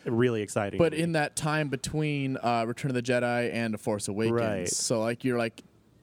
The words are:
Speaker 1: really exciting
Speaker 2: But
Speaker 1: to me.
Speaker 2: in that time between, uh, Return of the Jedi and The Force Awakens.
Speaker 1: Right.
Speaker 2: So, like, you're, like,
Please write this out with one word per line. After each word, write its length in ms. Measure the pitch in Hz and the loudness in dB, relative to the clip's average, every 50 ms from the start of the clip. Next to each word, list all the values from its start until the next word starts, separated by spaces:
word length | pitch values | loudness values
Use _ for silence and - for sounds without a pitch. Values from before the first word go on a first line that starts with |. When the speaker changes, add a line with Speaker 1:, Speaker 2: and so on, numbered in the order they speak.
| - | -4
Speaker 1:
really 380 | - 117 113 123 123 117 107 104 | -2 2 4 4 4 2 0 -2
exciting 360 | 95 - 113 101 98 92 98 | -2 -2 -2 -2 0 2 2
Speaker 2:
But 120 | 170 160 | 2 2
Speaker 1:
to 60 | 156 | 2
me. 60 | 156 170 | 0 -2
Speaker 2:
in 100 | 170 160 | 0 0
that 240 | 156 147 - - | 0 0 0 -2
time 320 | - 156 151 151 156 151 139 | -4 -2 0 0 0 0 -2
between, 680 | 135 123 - - - 156 156 151 147 143 135 135 131 - - | -2 -4 -4 -4 -2 -2 0 0 0 0 -2 -2 -2 -2 0
uh, 220 | 120 120 117 113 113 | 0 2 2 0 0
Return 220 | 120 - - 139 | -2 -4 -2 -2
of 40 | 127 | 0
the 80 | 123 120 | 0 0
Jedi 480 | 127 123 123 120 120 120 120 120 110 78 | 2 2 2 2 2 2 0 0 0 0
and 200 | 117 117 113 107 | 0 0 -2 -2
The 60 | 101 | -2
Force 300 | - 113 107 101 - 104 | -2 -2 -2 -2 -2 -4
Awakens. 320 | 98 104 113 113 117 117 | -2 0 2 2 2 2
Speaker 1:
Right. 280 | 117 110 104 92 90 92 | 2 0 0 -2 -2 -2
Speaker 2:
So, 320 | - - - - 123 113 | -2 -2 0 0 0 0
like, 240 | 110 117 120 - - | 0 0 -2 -2 -2
you're, 140 | 127 123 117 | 0 0 2
like, 240 | 117 113 - - - - _ _ _ _ _ _ | 0 -2 -4 -8 -16 -20 _ _ _ _ _ _